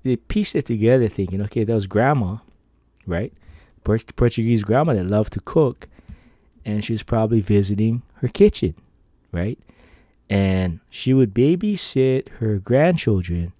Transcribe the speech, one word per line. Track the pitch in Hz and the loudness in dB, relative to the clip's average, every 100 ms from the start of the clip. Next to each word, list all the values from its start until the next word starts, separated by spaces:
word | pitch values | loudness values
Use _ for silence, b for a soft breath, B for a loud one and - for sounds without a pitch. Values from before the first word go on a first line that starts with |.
they | 131 120 | -4 -4
pieced | - 208 208 | -2 -2 -2
it | - - | -4 -2
together | 113 113 131 113 | 0 4 4 2
thinking, | - 92 95 | -2 -4 -4
"Okay, | 101 - | -4 -4
that | 107 | -2
was | 113 98 | -2 0
grandma, | 101 123 147 92 113 - _ _ _ _ _ - | 0 2 2 -2 -6 -12 _ _ _ _ _ -6
right? | 87 117 - b b b b | -6 -6 -12 b b b b
Port-, | - 110 - - | -4 -4 -4 0
Portuguese | 120 117 113 117 | 0 2 0 0
grandma | 101 117 160 | 2 0 2
that | 113 90 | 0 0
loved | 104 107 | 0 0
to | - | -6
cook, | - 165 143 - - b b b b b b _ | -2 0 0 -2 -18 b b b b b b _
and | - 107 | -6 -6
she | 104 | -4
was | 110 | -6
probably | - 117 110 113 | -2 -2 2 0
visiting | 95 101 98 101 110 120 - _ | 2 2 2 0 0 -2 -6 _
her | 131 | -6
kitchen, | - 208 - 95 76 _ _ _ _ _ | 4 4 4 -4 -6 _ _ _ _ _
right? | 87 95 - b b b b b b _ | -4 -4 -6 b b b b b b _
And | 101 98 92 92 82 _ | 0 2 0 -2 -6 _
she | - 127 | -8 0
would | 135 120 | 2 2
babysit | 107 135 180 208 202 - 135 131 131 - - | 2 2 2 -2 -4 -4 0 0 0 -4 -6
her | 113 101 | -2 -2
grandchildren | 95 127 160 175 - 101 87 85 85 - | 0 2 2 2 0 0 0 -4 -6 -10